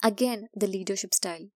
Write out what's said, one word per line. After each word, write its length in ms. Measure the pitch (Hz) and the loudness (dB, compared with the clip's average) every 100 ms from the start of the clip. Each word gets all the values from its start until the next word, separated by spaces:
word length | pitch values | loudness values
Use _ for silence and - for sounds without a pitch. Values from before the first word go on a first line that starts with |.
Again, 460 | 220 202 247 220 220 | 2 4 0 0 -8
the 140 | 202 202 | -2 0
leadership 440 | 190 190 196 190 | 0 -2 -4 0
style. 360 | - 185 165 196 | 0 0 -6 -12